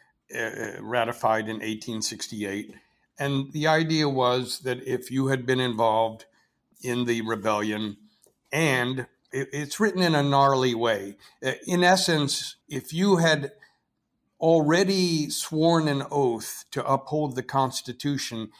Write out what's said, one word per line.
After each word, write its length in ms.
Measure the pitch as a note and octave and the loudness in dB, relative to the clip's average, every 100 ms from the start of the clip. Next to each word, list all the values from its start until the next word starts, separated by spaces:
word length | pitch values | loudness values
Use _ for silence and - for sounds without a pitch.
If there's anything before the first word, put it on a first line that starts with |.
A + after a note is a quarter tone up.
| _ _ - A#2 | _ _ -12 -6
uh, 460 | A2+ A2+ A2 F#2 | -6 -6 -8 -10
ratified 680 | G#2 A#2+ A#2 - A2+ A2 A2 | -4 0 0 0 0 2 0
in 120 | A2 | -6
eighteen 400 | A2 A2 B2 A2 | -6 -8 -6 -6
sixty-eight. 760 | G#2+ G#2+ - G#2+ G2+ G2 G#2+ G2+ _ _ _ - | -6 -8 -10 -8 -6 -6 -8 -16 _ _ _ -6
And 320 | C#3+ C#3 C3+ | -4 -2 -4
the 160 | D#3 D#3 | -2 2
idea 400 | D#3 D#3+ D#3+ D3 | 2 2 2 2
was 500 | C3 B2 B2 B2+ - | 2 2 2 -2 -6
that 260 | C3 B2+ B2+ | -6 -6 -4
if 240 | B2+ - | -6 -4
you 180 | C3 C3+ | -2 0
had 180 | C3+ B2 | 0 0
been 140 | B2+ | 0
involved 680 | B2+ A2 A2+ A2 A2+ A2+ - _ _ _ _ _ | 0 2 2 4 0 -4 -18 _ _ _ _ _
in 220 | B2+ B2 B2 | -4 -2 0
the 160 | A#2 | 0
rebellion, 760 | A2 A2+ G#2 G#2 G#2+ G#2 G#2+ G#2 _ _ _ _ - | -2 -2 0 0 0 -4 -6 -10 _ _ _ _ -6
and 560 | D3 D#3+ B2+ B2 C3 A#2+ _ _ | 0 2 2 0 -4 -8 _ _
it, 180 | C3+ C3+ | -8 -6
it's 280 | C#3+ C#3+ - | -6 -6 0
written 240 | G#3+ F#3+ | 0 2
in 120 | F3+ D3+ | 2 2
a 80 | |
gnarly 520 | C#3+ C#3 C#3 C3+ C3 A2+ | 2 4 4 4 2 2
way. 420 | A#2 G#2 G2 G2+ - - | 0 0 -4 -14 -20 -8
Uh, 100 | C3 C3 - | -6 -4 -2
in 180 | F3+ | 2
essence, 760 | F3+ F#3 F3+ D#3+ C#3+ - - - - | 6 4 4 2 0 -2 -8 -14 -10
if 260 | C3 - | -10 -6
you 240 | D#3+ G3+ F3+ | -2 2 4
had 340 | E3 D3+ C3 - _ _ _ _ _ _ _ - | 4 2 -2 -12 _ _ _ _ _ _ _ -2
already 880 | E3 E3 D3 E3+ G3 F#3+ F3+ E3 C#3+ | 4 6 6 4 4 2 2 2 -2
sworn 560 | - - D#3 E3 E3 D#3 | -6 -4 2 4 4 2
an 160 | C#3 C3 | 0 -2
oath 540 | D3 C3 A2+ - - - | 0 0 0 -6 -14 -10
to 160 | C#3 B2 | -6 0
uphold 500 | C3+ - D3+ D3 B2 | -2 -2 -4 -4 -6
the 60 | |
Constitution 1080 | B2 C3+ C3 - - A#2+ D3 C#3 - A#2 G#2+ | -4 0 0 -2 -10 -6 -4 -4 -4 -8 -12